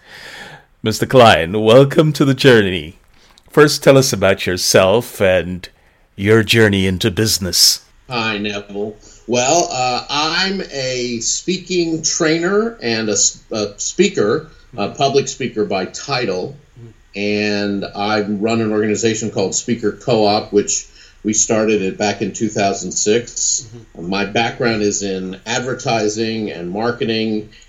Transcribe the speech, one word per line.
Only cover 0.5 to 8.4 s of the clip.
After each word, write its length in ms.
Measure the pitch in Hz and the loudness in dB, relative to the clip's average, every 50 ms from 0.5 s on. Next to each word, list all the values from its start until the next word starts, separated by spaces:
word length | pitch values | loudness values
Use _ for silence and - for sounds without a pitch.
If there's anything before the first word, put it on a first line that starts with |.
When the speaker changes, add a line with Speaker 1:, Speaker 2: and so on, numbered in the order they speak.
| - - _ _ _ _ | -20 -20 _ _ _ _
Speaker 1:
Mister 240 | - 110 107 - 117 | -4 -4 -2 -2 -2
Klein, 560 | - - 131 120 110 98 76 82 82 95 110 | 4 6 8 8 8 8 6 2 0 -2 0
welcome 520 | 107 110 113 131 139 139 139 - 160 156 143 | 4 6 8 8 8 6 4 2 2 2 2
to 100 | - 160 | 2 2
the 100 | 139 135 | 2 2
journey. 680 | 135 - 139 123 110 101 95 92 87 73 76 - - _ _ _ _ _ _ _ _ _ _ | 4 6 6 8 8 6 4 0 -4 -6 -8 -16 -20 _ _ _ _ _ _ _ _ _ _
First, 340 | - - 147 151 - - - | 4 4 6 6 4 2 4
tell 140 | 156 139 139 | 6 6 6
us 160 | 131 - - | 6 2 0
about 320 | 98 98 95 98 95 - | 0 2 2 2 2 0
yourself 760 | 98 90 92 - - - 110 95 92 98 117 123 - - - | -4 -4 -2 0 2 4 4 6 6 4 2 0 -2 -4 0
and 480 | 104 92 92 90 82 87 92 87 - - _ _ _ _ _ _ _ _ _ | 2 2 4 2 0 -2 -8 -10 -10 -14 _ _ _ _ _ _ _ _ _
your 260 | - 98 101 110 113 | -4 2 4 4 4
journey 460 | 110 92 - 113 110 104 98 98 95 95 | 4 4 4 4 4 4 4 2 2 0
into 240 | 92 87 - 113 | 0 0 -2 -2
business. 760 | 90 101 110 107 - - 98 90 85 - - - - - _ _ _ _ _ - | 0 0 -2 0 0 -2 -4 -2 0 2 2 2 0 -2 _ _ _ _ _ -10
Speaker 2:
Hi, 300 | 123 120 113 110 107 | -8 -6 -4 -4 -4
Neville. 580 | 101 | -4